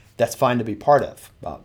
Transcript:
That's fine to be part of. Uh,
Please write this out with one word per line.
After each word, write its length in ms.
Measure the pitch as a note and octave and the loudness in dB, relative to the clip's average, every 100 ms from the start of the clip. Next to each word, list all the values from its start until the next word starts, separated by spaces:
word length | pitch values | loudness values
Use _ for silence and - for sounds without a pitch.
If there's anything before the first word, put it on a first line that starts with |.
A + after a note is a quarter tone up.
| _ - | _ -4
That's 180 | A#2 - | -4 0
fine 220 | B2+ B2 | 0 0
to 80 | G#2+ | -4
be 100 | G2+ | -4
part 280 | - C#3+ | 2 4
of. 280 | G#2 - - - - | 2 -10 -20 -16 -14
Uh, 140 | D2 | -14